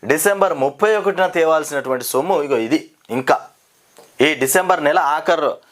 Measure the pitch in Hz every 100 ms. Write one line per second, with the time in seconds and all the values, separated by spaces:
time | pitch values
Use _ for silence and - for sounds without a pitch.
0 | 107 151 202 196 190 147 135 - 214 214
1 | 190 180 185 180 160 160 147 143 131 127
2 | 123 127 165 180 143 127 113 147 - _
3 | - 120 131 - - _ _ _ _ -
4 | - - 143 143 131 185 180 180 147 175
5 | 147 156 175 165 143 - _